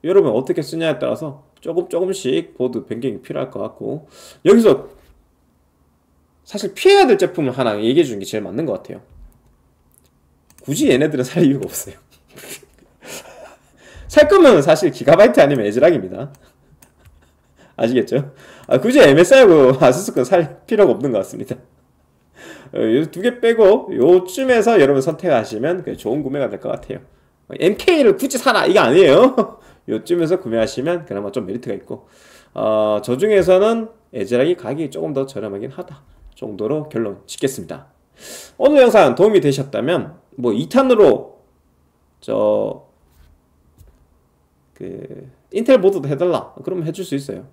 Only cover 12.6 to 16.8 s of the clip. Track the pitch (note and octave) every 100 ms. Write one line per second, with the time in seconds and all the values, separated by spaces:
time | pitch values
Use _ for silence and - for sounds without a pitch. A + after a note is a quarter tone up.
12.6 | _ _ _ _ - - - - - _
13.6 | _ _ - - - D4 D4 F#4+ D#4 F#3
14.6 | C#3+ - F3 - - E3 A3 A3 C#3+ C#3
15.6 | G#2 A2 D#3 D3+ F#2 F#2 C#3+ - _ _
16.6 | _ _